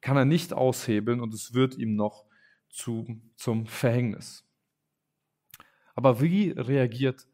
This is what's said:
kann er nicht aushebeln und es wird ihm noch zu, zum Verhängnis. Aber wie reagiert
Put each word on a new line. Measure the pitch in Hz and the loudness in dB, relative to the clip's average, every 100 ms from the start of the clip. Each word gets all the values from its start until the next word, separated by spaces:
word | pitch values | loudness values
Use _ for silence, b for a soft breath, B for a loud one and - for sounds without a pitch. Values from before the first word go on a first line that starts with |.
kann | - 139 | 2 4
er | |
nicht | 135 170 170 | 4 2 0
aushebeln | - 131 - - 107 107 120 | 0 0 0 0 -2 0 -2
und | 117 | -4
es | 110 - | -10 -4
wird | 123 131 131 | 0 0 0
ihm | 113 104 | -4 -2
noch | 104 - _ b b b b | -2 -4 _ b b b b
zu, | - - 113 113 110 - | -12 -8 -8 -8 -14 -16
zum | _ - 113 113 | _ -4 -4 -4
Verhängnis. | - 127 117 123 101 - - _ _ _ _ _ _ _ _ _ _ _ - b b b - | -2 0 2 -2 -6 -12 -20 _ _ _ _ _ _ _ _ _ _ _ -20 b b b 2
Aber | 131 117 | 4 4
wie | 156 190 196 | 2 2 0
reagiert | - 123 139 123 113 135 127 - | -2 -2 0 0 0 -2 -2 -14